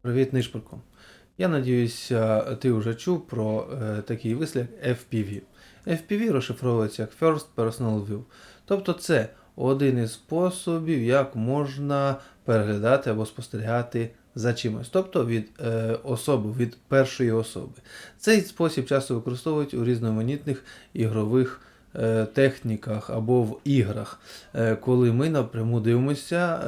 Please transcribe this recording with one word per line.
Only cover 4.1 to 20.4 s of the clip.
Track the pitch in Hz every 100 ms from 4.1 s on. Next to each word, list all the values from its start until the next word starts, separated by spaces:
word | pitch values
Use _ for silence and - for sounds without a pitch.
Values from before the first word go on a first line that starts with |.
| 113 113
вислів, | 120 156 131 120 -
як | 131 120
F | -
P | 113
V. | 98 101 - - - - -
F | 165 160
P | 208
V | 226
розшифровується | 139 123 120 127 117 107 -
як | 107 -
First | 160 151 - -
Personal | 113 113 117 107 101
View. | 101 120 - - -
Тобто | - 196 196
це | 170 - 147 107 - _ -
один | 127 139 139 123
із | 113
способів, | - - 160 180 180 - 165 160 151
як | 117 135 139 113
можна | 113 139 143 135 143 143 139 135 - _
переглядати | - 110 104 104 110 135 127
або | 107 107
спостерігати | - 120 110 110 120 120 120 117 - _
за | 120 117
чимось. | 117 120 107 120
Тобто | 185 190 170 117
від, | 117 107 -
е, | 117 113 113 113
особи, | 135 117 - 131 107
від | 123 120 - _
першої | 135 135 - 120
особи. | 113 110 90 - - - - - -
Цей | - 220
спосіб | 185 - 165 156 131
часто | 139 135
використовують | 120 120 123 160 151 139
у | 127
різноманітних | 120 120 113 110 117 143